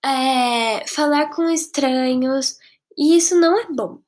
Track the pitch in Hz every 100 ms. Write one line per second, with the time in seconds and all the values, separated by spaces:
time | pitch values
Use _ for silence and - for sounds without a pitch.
0 | 269 269 262 262 247 240 226 214 - -
1 | 294 294 302 - 330 320 - - 277 254
2 | 254 254 254 269 262 - _ _ _ -
3 | 294 339 339 349 330 392 466 269 202 -